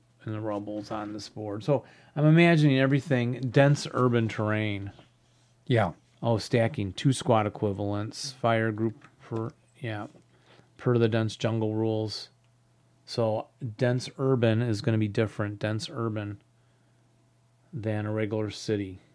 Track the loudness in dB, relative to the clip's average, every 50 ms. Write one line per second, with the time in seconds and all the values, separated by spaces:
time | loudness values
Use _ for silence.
0 | _ _ _ _ -10 -10 -8 -6 -6 -6 -6 -6 -6 -8 -10 -10 -10 -8 -8 -8
1 | -8 -8 -10 -12 -14 -14 -12 -10 -10 -8 -8 -4 0 0 0 0 0 -6 -18 -20
2 | -20 _ -2 2 6 6 8 8 8 8 6 6 6 6 6 4 4 4 2 2
3 | 0 0 0 0 0 0 -2 -4 -4 2 4 6 6 6 4 2 0 -4 0 2
4 | 2 2 4 2 0 0 -2 -2 -2 0 0 0 0 -2 -4 -6 -8 -10 -12 -14
5 | -20 _ _ _ _ _ _ _ _ _ _ _ _ 0 2 2 2 0 -2 -8
6 | _ _ _ _ -2 0 0 0 0 0 0 2 2 0 -2 -4 -6 -6 -4 -2
7 | 0 0 0 0 2 2 2 4 2 0 -2 -4 -4 -4 -2 -4 -4 -4 -4 -6
8 | -6 -8 -10 -10 -12 -12 -8 -4 -2 0 0 0 0 -2 -2 -2 -4 -4 -4 -8
9 | -14 -20 _ _ -14 -10 -8 -8 -8 -8 -12 _ _ _ _ _ -10 -10 -10 -10
10 | -12 -14 -18 -20 _ _ _ _ _ _ -20 -20 _ _ _ -4 0 0 2 4
11 | 4 4 2 0 -2 -2 -4 -4 -4 -2 -2 -2 -2 -2 -2 -2 -2 -2 -2 -2
12 | -4 -6 -8 -10 -14 -16 _ _ _ _ _ _ _ _ _ _ _ _ _ _
13 | _ -8 -4 -2 0 0 0 -2 -6 -10 _ _ -10 -10 -4 0 0 2 2 0
14 | -2 -6 -6 -2 0 2 4 4 4 4 4 2 2 0 -2 -2 0 0 2 2
15 | 0 0 0 0 -2 0 -2 -4 -6 -6 -6 -6 -4 -4 -4 -4 -6 -8 -6 -6
16 | -4 -4 -4 -4 -6 -8 -10 -14 _ _ _ _ _ _ _ _ _ _ _ _
17 | _ _ _ _ _ _ _ _ _ _ _ _ _ _ -12 -8 -4 -4 -4 -4
18 | -4 -4 -4 -2 -2 -2 -2 -2 -4 -4 -6 -8 -4 -2 -2 -2 -2 -6 -10 -14
19 | -20 _ _